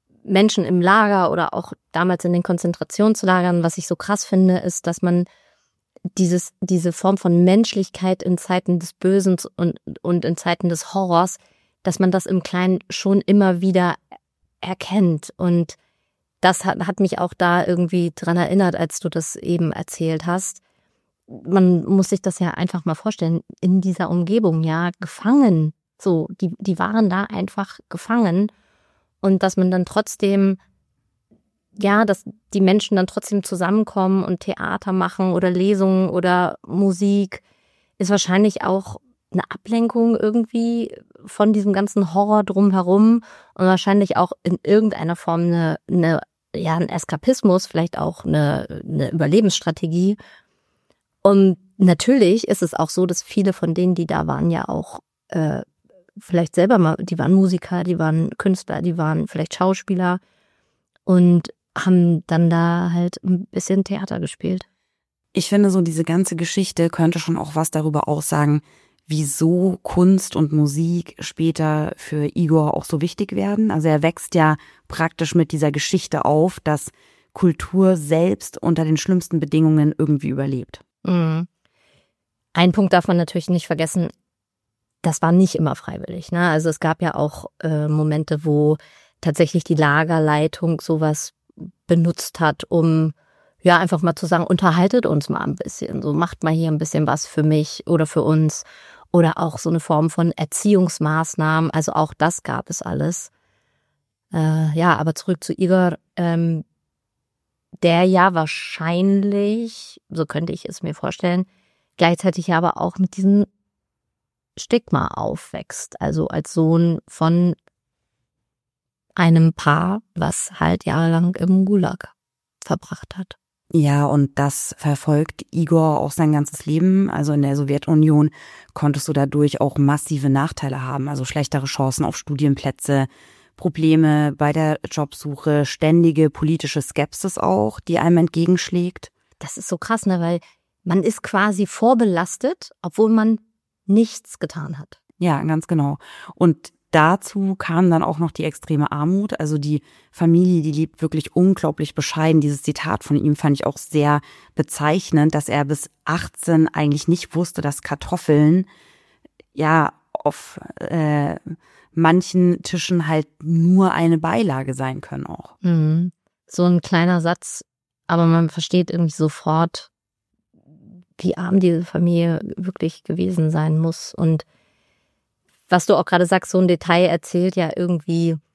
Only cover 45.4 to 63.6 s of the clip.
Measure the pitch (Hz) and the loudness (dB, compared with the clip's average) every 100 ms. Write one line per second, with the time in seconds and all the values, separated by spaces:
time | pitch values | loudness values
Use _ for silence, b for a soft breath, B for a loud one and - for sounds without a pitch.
45.4 | 170 170 165 - - 180 165 160 - _ | 0 0 0 -4 -2 0 2 0 -4 _
46.4 | _ - 170 160 170 170 - 156 - 175 | _ -8 -4 -2 -2 -6 -6 -4 0 2
47.4 | 214 185 - 165 170 - 156 165 - 151 | 4 2 0 -4 -4 -4 -6 -6 -2 0
48.4 | 147 - - - - 156 - 165 143 190 | 0 -2 -6 -12 -8 -4 -4 -2 2 4
49.4 | 208 - - 160 170 170 190 208 b b | 2 0 -4 -4 -4 0 0 -2 b b
50.4 | b b _ _ _ _ _ _ 196 196 | b b _ _ _ _ _ _ 4 6
51.4 | 190 175 _ - 185 165 - 269 185 220 | 4 2 _ 2 4 4 4 4 4 2
52.4 | - 196 175 - 160 - 185 175 - - | 0 -2 -2 -2 -4 -2 -2 -4 -6 -2
53.4 | 196 180 170 165 180 180 160 156 156 139 | 0 0 -2 0 0 0 -2 -4 -2 -2
54.4 | 165 165 - 156 - - _ _ - 170 | -2 -2 -4 -6 -8 -14 _ _ -8 -4
55.4 | 156 131 - _ _ _ _ - - 175 | -2 -4 -8 _ _ _ _ -20 -4 -2
56.4 | 165 - 190 226 160 160 175 165 135 190 | 0 2 4 4 2 0 -4 -4 2 4
57.4 | 190 180 - 180 180 170 160 160 165 - | 4 0 -4 -4 -2 -2 0 0 -2 -2
58.4 | 196 185 - 151 175 170 156 156 156 165 | -2 -2 -4 -6 -4 -2 -2 -2 -4 -6
59.4 | 160 - 185 190 - 185 180 185 _ _ | -6 -2 0 -2 -4 -2 -2 -2 _ _
60.4 | _ _ _ _ _ _ - 180 180 175 | _ _ _ _ _ _ 2 6 6 4
61.4 | - - _ - 185 180 175 165 - 165 | 0 -12 _ -4 2 4 4 2 0 2
62.4 | 170 170 170 170 175 170 175 - - 180 | 2 2 2 0 0 0 -2 -4 -2 -2
63.4 | 196 185 | -2 -8